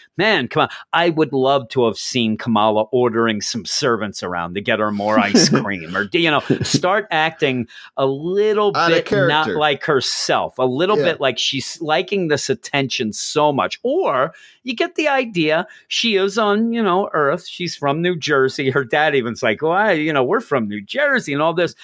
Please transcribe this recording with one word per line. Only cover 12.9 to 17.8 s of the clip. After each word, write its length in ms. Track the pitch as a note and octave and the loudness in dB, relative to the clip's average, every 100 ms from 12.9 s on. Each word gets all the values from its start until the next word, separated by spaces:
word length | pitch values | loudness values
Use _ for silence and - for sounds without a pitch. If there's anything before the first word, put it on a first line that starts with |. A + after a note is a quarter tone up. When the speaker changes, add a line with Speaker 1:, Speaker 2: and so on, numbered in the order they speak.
| - A2 | -2 -4
Speaker 1:
so 400 | - - D3+ D3+ | -6 -4 2 2
much. 260 | C3+ F#2 - | 2 -2 -2
Or 500 | A#3+ E4 C#4 C3 D3+ - - _ | -2 0 0 0 -2 -4 -20 _
you 120 | B3 | -6
get 200 | A3+ E4+ | -4 -4
the 140 | - D4+ | -2 0
idea 420 | C4+ A#3+ F3 D3+ D#3 - - - | 0 0 0 2 0 -2 -10 -8
she 260 | - A3+ | -2 2
is 240 | G3 G3 G3+ | 2 2 0
on, 340 | G#3 G#3 A#3 | 2 2 0
you 80 | A#3 | 0
know, 260 | G3+ F3+ G3+ | 2 2 0
Earth. 320 | D#3+ C#3+ E3+ - | 0 0 0 -6
She's 280 | - F3 | -8 -8
from 260 | - | -2